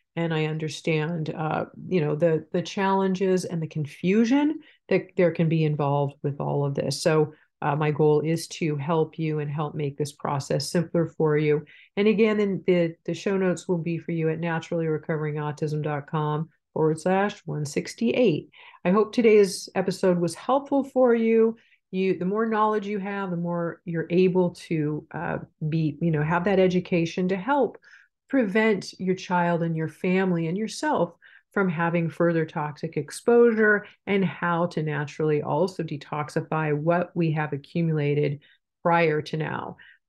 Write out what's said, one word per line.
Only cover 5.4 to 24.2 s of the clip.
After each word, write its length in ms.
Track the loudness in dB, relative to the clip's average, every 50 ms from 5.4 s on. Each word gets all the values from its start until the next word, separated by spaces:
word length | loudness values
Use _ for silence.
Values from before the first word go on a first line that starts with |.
| 0 2
be 160 | 2 2 2
involved 500 | 0 0 0 0 0 2 0 0 -2 -4 _ -6
with 160 | -6 -4 -4
all 240 | -4 -2 -2 0 0
of 100 | -2 -2
this. 260 | -2 -2 -4 -2 0
So, 320 | 2 2 4 4 2 2 -2 -12 _ _ _ -6 -2
uh, 120 | -2 0
my 160 | 0 0 0
goal 300 | 2 4 4 4 4 4
is 260 | 2 0 -2 -2 -4 -8
to 280 | -8 -4 -4 -2 -2
help 420 | -4 -2 0 0 0 0 0 -2 -4
you 200 | -4 -2 -2 -2
and 120 | -4 -4
help 240 | -4 -4 -6 -6 -4
make 220 | -4 -6 -4 -4
this 160 | -4 -6 -6 -6
process 560 | -6 -4 -2 -2 -2 -2 -2 -4 -4 -4 -2
simpler 380 | -2 -2 -2 0 0 -2 -2
for 320 | -2 -2 0 0 2 2 2
you. 260 | 2 2 0 0 -2 -6 -20 -20 -20 _ -4
And 100 | 0 2
again, 320 | 2 4 4 4 2 2 2
in 240 | 0 0 -2 -2 0
the, 280 | 2 2 2 2 0 -2 _ -8
the 80 | -8 -6
show 240 | -4 -2 -2 0 0
notes 280 | 0 0 0 -2 -2
will 120 | -4 -2 -2
be 180 | -2 -4 -4
for 140 | -6 -4 -4
you 180 | -4 -2 -2 -2
at 120 | -2 -2
naturally 460 | -2 -2 -4 -4 -4 -4 -4 -2 -2
recovering 500 | -2 -2 -4 -4 -4 -4 -2 -2 -4 -4
autism 440 | -4 -4 -6 -4 -4 -4 -4 -2 -2
dot 260 | -4 -4 -4 -6 -6
com 420 | -4 -4 -2 -2 0 -2 -2 -4 -6 _ _ _ _ -4
forward 260 | 0 0 0 0 0
slash 400 | 0 0 2 2 0 0 -2 -8 -10
one 180 | -8 -6 -6 -6
sixty-eight. 840 | -4 -4 -6 -6 -6 -6 -2 -2 0 2 4 4 2 2 0 -4 -10 _ -20 -20 -20 -14 -4 0
I 60 | 2
hope 220 | 4 4 2 2 2
today's 560 | 4 6 6 8 8 6 4 2 -6 -10 -6 -4
episode 440 | -2 -2 -2 -2 0 2 2 2 2
was 160 | 0 -2 -4
helpful 500 | -6 -4 0 0 0 0 0 0 0 0
for 300 | 0 2 4 4 4 4
you. 420 | 4 4 4 4 4 4 4 2 -2 _ _ _ _ _ -8
You, 280 | -4 -2 0 0 0 0
the 80 | 0
more 180 | -2 0 0 0
knowledge 420 | 0 0 2 2 2 2 0 -2
you 120 | -4 -6 -6
have, 320 | -6 -6 -6 -6 -4 -4
the 60 | -4
more 440 | -4 -4 -4 -4 -2 -4 -4 -6 -8 -10
you're 240 | -6 -4 -4 -4 0
able 400 | 2 4